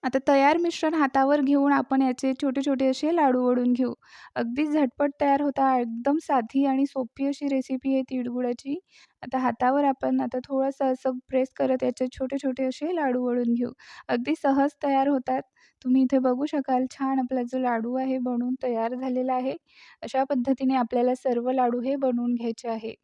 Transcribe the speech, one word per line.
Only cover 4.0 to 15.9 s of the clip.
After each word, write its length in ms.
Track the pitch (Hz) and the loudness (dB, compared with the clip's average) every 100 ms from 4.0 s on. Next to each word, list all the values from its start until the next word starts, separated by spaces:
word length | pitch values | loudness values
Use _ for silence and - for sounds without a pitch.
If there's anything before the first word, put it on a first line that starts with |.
| _ - - | _ -20 -10
अगदी 320 | - 240 247 302 | -6 -4 -2 0
झटपट 440 | 302 277 _ 285 - | 2 0 _ -2 0
तयार 200 | 285 277 | 2 2
होता, 400 | 294 269 269 262 | 0 0 2 2
एकदम 360 | 240 226 247 302 | 0 -2 0 0
साधी 420 | - 277 226 269 | 0 -2 0 0
आणि 220 | 277 269 277 | 2 2 0
सोपी 400 | 269 240 - 277 | -2 -8 -4 -4
अशी 220 | 285 285 | -2 -2
रेसिपी 460 | 269 254 262 269 | -2 -2 -4 0
आहे 80 | 269 | -2
तिळगुळाची. 760 | 254 254 247 240 247 247 269 311 _ - - _ | -2 -4 -4 -4 -4 -4 -6 -10 _ -20 -20 _
आता 160 | 247 262 | -6 -2
हातावर 460 | 254 233 247 277 | -2 0 0 2
आपण 360 | 285 262 262 262 | 2 0 0 0
आता 180 | 262 254 | -2 -4
थोडंसं 480 | 254 269 269 277 269 | -4 -2 -2 0 -2
असं 180 | 262 269 254 _ | -2 -4 -6 _
प्रेस 200 | 262 262 - | -2 -2 -2
करत 260 | 269 262 | -2 0
याचे 240 | 254 247 254 | -2 -2 -6
छोटे 300 | - 262 277 | -4 -6 -4
छोटे 280 | 269 254 | -4 -2
असे 300 | 262 254 302 359 | -4 -4 -4 -2
लाडू 280 | 285 254 | 0 0
वळून 300 | 247 240 240 | 0 0 0
घेऊ. 160 | 233 240 - - - - | 0 -2 -6 -20 -20 -6
अगदी 260 | 247 254 320 | -4 -2 -2
सहज 280 | 277 269 285 - | 2 2 2 0
तयार 260 | 285 269 269 | 0 2 2
होतात. 340 | 285 254 262 - _ _ _ | 0 0 -4 -6 _ _ _
तुम्ही 180 | 254 | 0